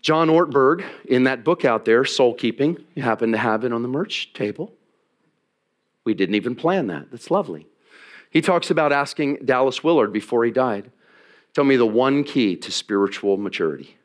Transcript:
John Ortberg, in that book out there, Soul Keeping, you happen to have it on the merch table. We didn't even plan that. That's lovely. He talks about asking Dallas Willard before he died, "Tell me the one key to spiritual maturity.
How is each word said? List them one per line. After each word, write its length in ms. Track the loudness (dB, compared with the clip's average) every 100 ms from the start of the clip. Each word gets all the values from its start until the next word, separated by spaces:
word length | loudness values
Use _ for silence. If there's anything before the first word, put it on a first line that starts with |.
John 280 | 0 2 4
Ortberg, 560 | 4 4 4 4 2 -4 -14 0
in 200 | 2 2
that 180 | 0
book 220 | 0 2 2
out 180 | 0
there, 220 | 4 2 2
Soul 280 | 2 2
Keeping, 440 | 2 -6 -2 -2 -2 _ -6
you 80 |
happen 280 | -4 -2 0
to 40 | 0
have 260 | 0 -2 -2
it 80 |
on 80 | -4
the 60 | -4
merch 460 | -4 -6 -8 -10
table. 380 | -8 -8 -6 -12 _ _ _ _ _ _ _ _ _ _ _ _ _ -6
We 80 |
didn't 220 | -2 0 -2
even 200 | -4 -4
plan 320 | -2 -2 -4
that. 240 | -8 -12
That's 180 | -20 -4
lovely. 380 | -2 -2 -10 -16 _ _ -20 -20 -20 _
He 100 | -2
talks 280 | 2 0 0
about 240 | 0 2
asking 460 | 0 -2 -4 -4 -4 0
Dallas 380 | 2 2 0
Willard 300 | 2 2 2
before 320 | -2 -2 0 0
he 60 |
died, 400 | 0 -2 -2 -8 _ _ _ _ _ _
"Tell 100 | -2
me 120 | 2 4
the 100 | 4
one 380 | 2 2 2
key 320 | 0 0 0 -2
to 140 | -6
spiritual 680 | -8 -4 0 0 0 -2 0
maturity. 600 | -2 -4 -4 -4 -14 _